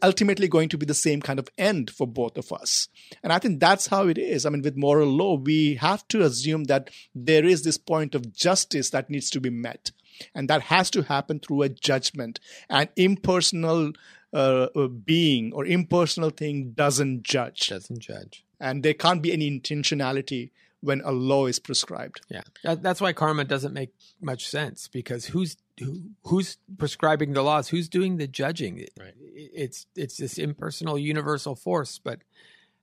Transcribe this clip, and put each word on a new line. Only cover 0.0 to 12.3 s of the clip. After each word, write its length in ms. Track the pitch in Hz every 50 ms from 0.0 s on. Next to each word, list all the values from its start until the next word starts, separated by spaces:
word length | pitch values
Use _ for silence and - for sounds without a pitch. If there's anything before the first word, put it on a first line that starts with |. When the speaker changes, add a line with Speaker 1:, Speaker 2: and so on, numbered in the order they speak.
| -
Speaker 1:
ultimately 440 | 190 190 - 214 202 196 196 202
going 220 | 180 156 165 160 156
to 100 | - 151
be 60 | 151
the 80 | 147 151
same 260 | - - 156 147 143 139
kind 160 | - 139 135
of 100 | 135 - -
end 340 | - 196 202 208 165 120 107
for 160 | - - 143
both 300 | 120 113 127 120 113 - -
of 140 | - - -
us. 360 | - - - - - - - _ - - - - - -
And 100 | 170 165
I 60 | 185
think 220 | - 247 175 135
that's 260 | 165 170 196 190 - -
how 180 | 208 196 196
it 120 | 180 160 -
is. 260 | - - - 143 123
I 60 | 151
mean, 120 | 147 143 135
with 140 | 147 131
moral 320 | 139 143 143 147 156 151 143
law, 280 | 135 151 180 196 180
we 400 | 139 131 143 156 156 156 147 147
have 300 | 120 147 165 196 208 - -
to 140 | - 220 185
assume 420 | 147 120 117 127 151 156 156 151
that 260 | 131 139 135 135 - - - - _ -
there 300 | 131 120 151 160 156 151
is 160 | 180 185 156 139
this 160 | 160 151 -
point 360 | _ - 165 156 156 139 -
of 180 | 143 123 113 98
justice 580 | - - 170 190 190 - - - 147 123 -
that 180 | - 135 127 -
needs 200 | 147 139 127 -
to 100 | - 139
be 100 | 127 127
met. 400 | 120 117 117 117 117 - - - - _ _ _ - - - - -
And 140 | 127 135 135
that 120 | 151 151 -
has 280 | - 160 185 185 -
to 120 | - 208 147
happen 380 | - 147 139 139 - 156 147
through 220 | - - 147 139 143
a 60 | 139
judgment. 720 | 131 - - - 139 131 - - - 143 123 117